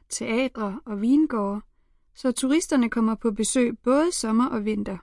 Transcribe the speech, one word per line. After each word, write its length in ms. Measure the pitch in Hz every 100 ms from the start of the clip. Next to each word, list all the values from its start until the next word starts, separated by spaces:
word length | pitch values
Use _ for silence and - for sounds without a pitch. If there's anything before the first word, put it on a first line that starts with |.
| _
teatre 720 | - 226 226 262 - 208 208 240
og 160 | 208
vingårde, 600 | 226 285 311 233 202 202 - _ _ _ _
så 180 | - 262
turisterne 580 | 240 262 302 - 285 240
kommer 260 | 233 220 226
på 160 | 233
besøg 480 | 208 214 262 240 226
både 320 | - 269 339
sommer 360 | - 226 220 254
og 180 | 240 208
vinter. 320 | 214 208 190